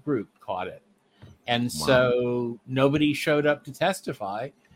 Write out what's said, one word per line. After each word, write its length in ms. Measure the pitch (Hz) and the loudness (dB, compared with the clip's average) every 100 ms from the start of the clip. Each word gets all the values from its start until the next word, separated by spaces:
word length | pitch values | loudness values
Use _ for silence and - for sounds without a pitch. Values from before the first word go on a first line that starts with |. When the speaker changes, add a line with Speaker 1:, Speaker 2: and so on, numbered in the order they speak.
| 147 | -4
Speaker 1:
group 240 | 131 95 _ | -4 -4 _
caught 280 | - 92 92 | -8 -6 -6
it. 140 | - _ _ _ _ - - - | -12 _ _ _ _ -20 -16 -4
And 200 | 120 120 | -2 -2
Speaker 2:
Wow. 200 | - - | -2 4
Speaker 1:
so 720 | 131 127 123 123 123 120 117 - | 4 4 2 0 0 -2 -6 -6
nobody 480 | 131 139 151 151 | 2 2 4 0
showed 320 | 143 - 147 147 | 0 0 2 2
up 200 | 147 - | 0 -6
to 80 | |
testify, 760 | 131 170 185 - 143 98 104 135 - _ | -2 -2 -2 -8 -8 -8 -8 -8 -12 _